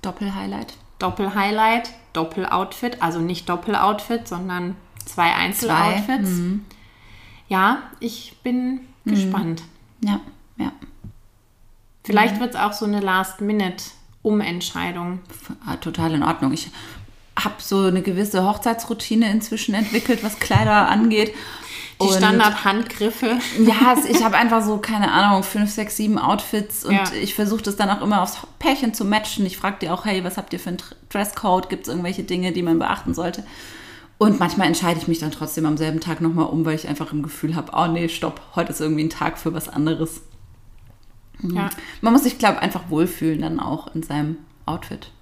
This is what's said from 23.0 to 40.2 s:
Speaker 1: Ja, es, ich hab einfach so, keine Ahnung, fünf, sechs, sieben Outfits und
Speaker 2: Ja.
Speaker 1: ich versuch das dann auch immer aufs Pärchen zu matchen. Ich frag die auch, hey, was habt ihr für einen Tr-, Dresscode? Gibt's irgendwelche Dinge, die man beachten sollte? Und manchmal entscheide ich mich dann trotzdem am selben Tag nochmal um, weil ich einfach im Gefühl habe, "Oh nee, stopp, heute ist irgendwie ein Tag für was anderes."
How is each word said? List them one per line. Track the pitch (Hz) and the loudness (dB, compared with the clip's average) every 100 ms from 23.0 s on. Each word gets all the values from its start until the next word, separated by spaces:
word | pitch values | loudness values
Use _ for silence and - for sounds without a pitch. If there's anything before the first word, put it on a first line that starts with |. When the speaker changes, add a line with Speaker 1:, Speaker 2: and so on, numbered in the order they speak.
| 214 226 233 247 - - | -2 0 0 0 -2 4
Speaker 1:
Ja, | 226 214 254 247 | 6 8 6 6
es, | |
ich | - 233 | 4 4
hab | 226 | 4
einfach | 196 240 226 | 4 4 4
so, | 208 214 | 2 0
keine | 208 214 196 | -2 0 2
Ahnung, | 175 202 196 | 4 6 4
fünf, | 190 208 208 | 2 0 0
sechs, | 208 214 - | 0 -6 -2
sieben | 214 208 | 0 2
Outfits | - 208 - 214 208 - | 2 0 0 -4 -4 -6
und | - | 0
Speaker 2:
Ja. | 196 190 | 0 0
Speaker 1:
ich | - 202 | -2 -4
versuch | - 202 220 | -2 0 0
das | 208 202 | -4 -2
dann | 202 | 0
auch | 196 | 2
immer | 202 208 | 2 2
aufs | 190 - - - | 0 -4 -14 -4
Pärchen | 320 269 247 | 0 2 0
zu | 208 | 0
matchen. | 202 208 214 - 190 | 0 0 0 -2 -2
Ich | 185 | -2
frag | 190 196 | -4 -4
die | 165 | -4
auch, | 180 | -2
hey, | 220 185 | -2 -2
was | 180 185 | -2 -6
habt | 185 | -6
ihr | 175 | -8
für | - | -6
einen | 180 | -8
Tr-, | - - - | -10 -20 -6
Dresscode? | 202 208 - 208 180 185 | -2 -2 -2 2 2 2
Gibt's | 190 - | -8 -4
irgendwelche | 151 175 196 | -4 -4 -4
Dinge, | - 180 185 | -4 -2 0
die | 175 | 0
man | 175 165 | 2 2
beachten | - - - | 2 -2 -2
sollte? | 202 180 180 - - - - - - - _ | -2 -4 -6 -12 -16 -18 -18 -20 -20 -20 _
Und | 214 196 | 4 4
manchmal | 180 - 180 | 2 2 2
entscheide | 165 175 170 | 2 0 0
ich | - | 0
mich | 160 | -2
dann | 156 | -2
trotzdem | 151 147 - 156 | -6 -6 -2 0
am | 151 | 0
selben | 160 160 | 0 -2
Tag | 170 156 | -4 -2
nochmal | 165 170 160 | 0 2 0
um, | 160 | 0
weil | 160 156 | 0 -2
ich | - | -4
einfach | 147 160 | -6 -4
im | 151 | -4
Gefühl | 147 - 160 165 | -6 -4 -4 -4
habe, | - | -2
"Oh | - 170 | 0 2
nee, | 165 170 | 2 -2
stopp, | - 165 - - | -2 -6 -6 -8
heute | - 170 | -4 -4
ist | 143 | -2
irgendwie | 156 156 | -2 0
ein | 156 | -2
Tag | - 156 - | -2 -4 -2
für | 165 | -4
was | 165 - | -4 -6
anderes." | - 151 151 160 - | -2 0 0 -2 -6